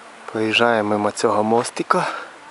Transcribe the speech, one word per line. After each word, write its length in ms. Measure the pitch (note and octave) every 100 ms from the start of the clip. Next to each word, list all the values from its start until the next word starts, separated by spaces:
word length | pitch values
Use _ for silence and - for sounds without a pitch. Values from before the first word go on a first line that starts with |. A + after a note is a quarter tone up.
| - - -
Проїжджаємо 560 | A2+ A2 A2 A#2+ A2+ G#2
мимо 220 | G#2 G#2
цього 340 | - A#2+ G#2
мостика. 640 | A2 A#2 B2 - - C#4 - - - - -